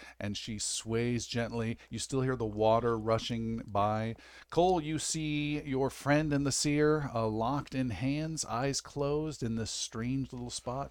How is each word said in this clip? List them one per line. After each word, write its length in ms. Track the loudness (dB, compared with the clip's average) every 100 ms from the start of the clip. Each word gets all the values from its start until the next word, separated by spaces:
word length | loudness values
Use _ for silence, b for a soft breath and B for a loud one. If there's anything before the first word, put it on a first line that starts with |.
| b -8
and 160 | -6 -6
she 220 | -6 -6
sways 680 | -4 -4 -2 0 0 0 -2
gently. 520 | -4 -2 -2 -2 -4 b
You 100 | -8
still 220 | -4 0
hear 160 | 0 0
the 80 |
water 540 | -2 4 6 6 4 2
rushing 640 | 2 2 2 -2 -2 -4 -2
by. 480 | 2 2 2 -2 -6 b b -2
Cole, 300 | 2 4 4
you 160 | 0 -2
see 640 | -2 -2 0 0 0 -2
your 260 | -2 0 0
friend 440 | -2 2 4 4
and 120 | 2 2
the 60 |
seer, 580 | 2 2 4 4 4 0
uh, 120 | 0 0
locked 480 | 0 0 -2 -2
in 160 | -2 -2
hands, 540 | 0 0 0 -2 -4
eyes 360 | -4 -2 0 -2
closed 600 | -4 -2 0 0 -2 -2
in 140 | -2 -2
this 140 | -2
strange 640 | -4 -6 -4 -2 0 -2
little 160 | -6 -8
spot. 400 | -8 -6 -6 -6